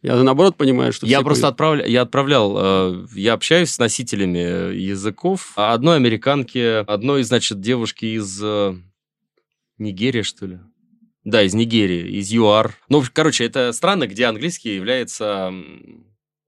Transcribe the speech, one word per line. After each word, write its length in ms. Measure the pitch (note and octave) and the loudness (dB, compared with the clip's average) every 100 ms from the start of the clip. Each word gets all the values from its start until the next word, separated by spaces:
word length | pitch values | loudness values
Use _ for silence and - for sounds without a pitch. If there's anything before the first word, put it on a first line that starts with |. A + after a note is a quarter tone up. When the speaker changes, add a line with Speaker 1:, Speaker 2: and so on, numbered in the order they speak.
Speaker 1:
Я, 200 | - B2 | 0 4
наоборот, 360 | C3 C3+ F#3+ - | 4 6 4 4
понимаю, 340 | C#3 B2+ B2+ | 0 2 0
что 160 | A2 G#2+ | -2 2
Speaker 2:
Я 100 | C3+ | 2
Speaker 1:
все 40 | |
Speaker 2:
просто 200 | C3+ B2 | 2 2
Speaker 1:
поют. 100 | C#3 | 2
Speaker 2:
отправля-, 340 | B2+ D#3 D3 - | 0 0 0 0
я 140 | A#2 | 0
отправлял, 540 | B2 C3 C3+ C#3 G#2 G2+ | 2 0 2 2 2 0
э, 500 | F#2+ F#2+ F#2 F2+ F#2 G2+ | 2 2 2 -4 -10 -4
я 180 | G2+ | -2
общаюсь 360 | A2+ - E3 F3 | 0 2 2 2
с 80 | - | 0
носителями 960 | A#2 - B2 G#2 F#2+ F2 F2 F2+ F2+ G2 | -2 -2 -6 -2 0 0 -2 -2 -4 -6
языков 800 | F#2+ G2 G#2 - F3 F#3+ - - | -6 -6 -6 -4 -4 -4 -6 -2
одной 400 | G#2+ A#2 C#3+ D#3+ | 0 2 4 4
американки, 880 | A#2+ A2 C#3 C#3+ B2 B2+ A#2 A2 G#2 | 4 2 0 -2 -2 -2 0 0 -2
одной, 380 | G#2 B2 C#3 | -4 0 0
значит, 380 | A#2 A#2+ - G#2 | 2 0 -2 -6
девушки 440 | G2 B2 A2 - A2 A2 | -2 -2 -2 -6 -6 -6
из, 200 | G2+ F#2+ | -8 -8
э, 320 | G#2 G#2 G2+ F#2 F2+ _ _ _ _ _ _ _ _ _ | -4 -2 -2 -4 -16 _ _ _ _ _ _ _ _ _
Нигерии, 440 | G#2+ F#2 A#2+ B2 | -10 -4 -2 -2
что 220 | G2 - G2 | -4 -8 -14
ли? 140 | F2+ E2+ _ _ _ _ _ | -14 -20 _ _ _ _ _
Да, 180 | - A2 | 2 4
из 100 | G2 | 4
Нигерии, 640 | G#2 A#2 A2+ G2 F2 F2+ G2 | 2 0 2 2 -2 -4 -8
из 120 | G2 | -2
юар. 440 | A#2 A2 G#2 A2 - _ | 2 4 4 2 -4 _
Ну, 120 | C#3+ B2+ | 0 2
короче, 320 | - D#3 - A#2 | 0 0 0 -2
это 260 | C3+ B2 | -2 -4
страны, 340 | A#2 F3 G3 B2 | -2 -2 0 -2
где 200 | G2 A#2+ | -2 -2
английский 500 | G#2+ D#3 F3 A#2 G2 | -2 -8 -8 -8 -6
является, 720 | G2 B2+ A#2 - G#2+ G2 F#2 | -4 -4 -6 -8 -6 -4 -6
м, 560 | F#2 D2+ C#2+ - D#2+ _ _ _ _ | -8 -16 -20 -20 -20 _ _ _ _